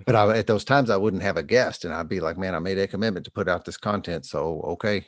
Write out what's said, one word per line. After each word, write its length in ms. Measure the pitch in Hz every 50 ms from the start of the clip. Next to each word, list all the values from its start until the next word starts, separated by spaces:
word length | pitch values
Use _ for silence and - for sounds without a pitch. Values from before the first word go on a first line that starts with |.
| 101
but 100 | - 113
I, 220 | 110 104 104 110 113
at 80 | 104 -
those 160 | 110 101 -
times 260 | - 135 143 135 110
I 40 | 107
wouldn't 280 | 98 98 110 95 92 92
have 120 | 98 95
a 60 | 85 78
guest 400 | 69 110 127 123 - - - -
and 100 | 87 80
I'd 140 | 80 85 80
be 120 | 104 92
like, 160 | 80 80 82 90
"Man, 160 | 95 95 90
I 60 | 80
made 180 | 82 92 95 95
a 100 | 98 98
commitment 380 | - 95 107 113 98 87 73
to 60 | -
put 180 | - - 98 87
out 160 | 90 87 -
this 100 | - 90
content. 500 | - - 107 104 98 - - 85 80 71 -
So, 340 | - 76 76 80 82 76
okay, 420 | - - 87 - - 107 104 98 -